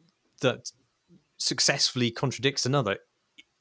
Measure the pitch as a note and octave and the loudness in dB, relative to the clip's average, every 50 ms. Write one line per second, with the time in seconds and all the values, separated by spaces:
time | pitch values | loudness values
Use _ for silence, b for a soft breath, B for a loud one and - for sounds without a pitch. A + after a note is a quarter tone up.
0 | _ _ _ _ _ _ _ - - C3 A#2 B2 - - - _ _ _ _ _ | _ _ _ _ _ _ _ -2 0 0 0 -2 -6 -14 -16 _ _ _ _ _
1 | _ _ E3+ - _ _ _ - - - D3 A#2+ - - C#3 C#3+ - - - B2+ | _ _ -20 -20 _ _ _ -6 -4 -2 0 2 2 2 2 2 0 0 0 0
2 | B2 A#2+ A#2 - - C3+ - - A#2 C#3 C#3 - - B2 C3+ C#3+ B2+ G2+ G2 - | 0 0 0 -2 -2 -2 -2 0 -2 -2 0 0 0 0 2 2 2 0 -2 -4
3 | - _ _ _ _ _ _ - - _ _ _ | -6 _ _ _ _ _ _ -20 -20 _ _ _